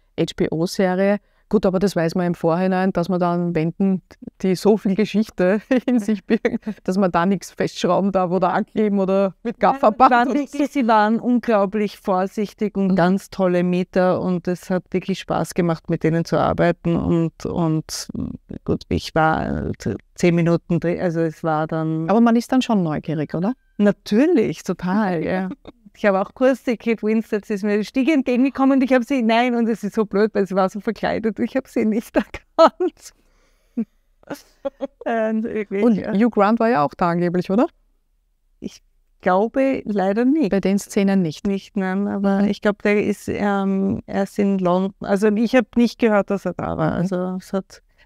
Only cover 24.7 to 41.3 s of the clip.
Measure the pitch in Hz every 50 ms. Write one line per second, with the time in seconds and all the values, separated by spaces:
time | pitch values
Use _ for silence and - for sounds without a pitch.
24.7 | 175 - 175 180 190 220 214 185 180 160 175 170 170 185 190 185 - _ _ -
25.7 | _ _ _ - _ - - 202 190 190 196 - - - 254 262 262 - - 262
26.7 | 220 - - 233 220 - 208 214 220 226 220 - 220 202 - - 214 190 208 208
27.7 | 208 214 196 - - 269 247 285 320 269 - 254 247 240 262 277 - - 269 262
28.7 | 277 269 269 - 262 254 233 - 285 262 220 220 226 233 247 254 240 233 226 220
29.7 | 220 - 208 190 - 226 208 - - 196 220 208 - 208 196 - 185 196 190 190
30.7 | - 202 - 233 196 - - - 170 190 220 226 190 - 233 - - 269 - -
31.7 | - 254 214 214 202 240 - - - - - - - - _ _ - - 330 -
32.7 | _ - 359 339 - _ - - _ _ _ _ _ _ _ _ _ _ _ _
33.7 | - 240 214 _ _ _ _ _ _ _ _ - 277 - _ _ _ _ - 277
34.7 | _ - 269 - _ _ - - 233 226 220 220 220 220 220 - - 220 202 -
35.7 | 190 202 220 247 208 - - - - 196 240 233 - 208 190 208 233 233 226 226
36.7 | 247 147 143 139 - - 185 170 170 175 175 175 175 180 170 - 190 226 311 -
37.7 | _ _ _ _ _ _ _ _ _ _ _ _ _ _ _ _ _ _ - -
38.7 | - - _ _ _ _ _ _ _ _ - 190 180 190 220 226 - 269 269 269
39.7 | 269 - - 214 208 196 185 196 202 233 247 262 311 320 277 269 254 196 - 190
40.7 | 196 196 - - - 208 196 196 196 190 175 156